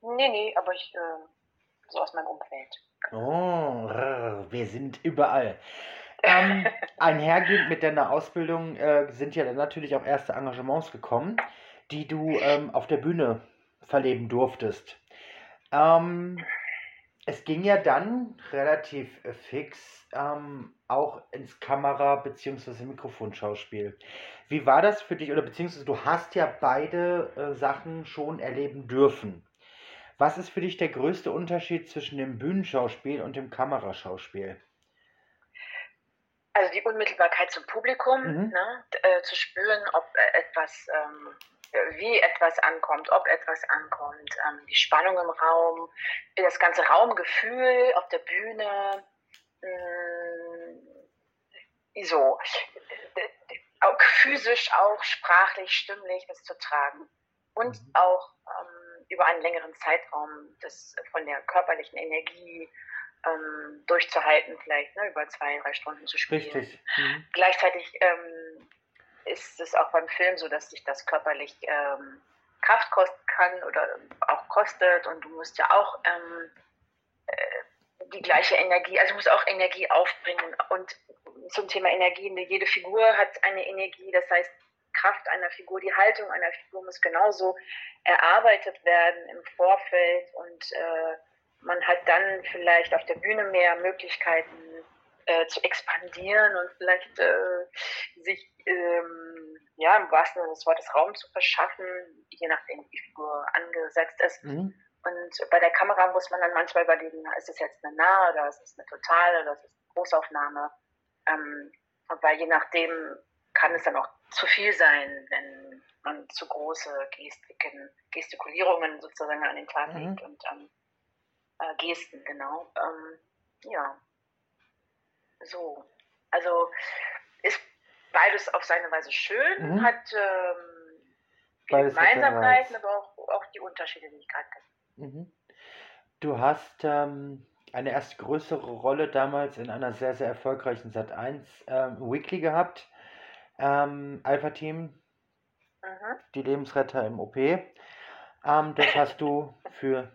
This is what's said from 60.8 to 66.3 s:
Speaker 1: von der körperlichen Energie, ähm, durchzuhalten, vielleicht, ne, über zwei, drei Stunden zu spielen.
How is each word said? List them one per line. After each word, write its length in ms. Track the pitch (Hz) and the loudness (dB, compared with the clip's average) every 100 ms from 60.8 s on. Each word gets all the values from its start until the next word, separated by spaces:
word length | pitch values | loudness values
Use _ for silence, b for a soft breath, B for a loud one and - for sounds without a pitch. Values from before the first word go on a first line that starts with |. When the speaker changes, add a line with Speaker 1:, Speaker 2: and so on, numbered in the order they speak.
| - - 170 | -18 -16 -10
Speaker 1:
von 160 | 165 151 | -10 -6
der 160 | 143 | -8
körperlichen 560 | - 180 180 160 156 - | -2 0 0 -2 -6 -12
Energie, 680 | 160 156 160 175 175 170 160 B B B B _ - | -8 -6 -8 -14 -20 -18 -18 B B B B _ -6
ähm, 560 | 160 156 151 151 151 - | -6 -8 -12 -14 -16 0
durchzuhalten, 720 | 175 - 170 147 151 165 160 | 0 2 0 4 4 2 -12
vielleicht, 300 | - 147 143 - | -4 -4 -4 -6
ne, 120 | 202 | -6
über 160 | 156 151 | -6 -8
zwei, 300 | - 147 147 | -6 -6 -6
drei 140 | 147 | -6
Stunden 340 | 143 - 151 156 | -8 -10 -12 -10
zu 120 | 120 | -6
spielen. 240 | - | -2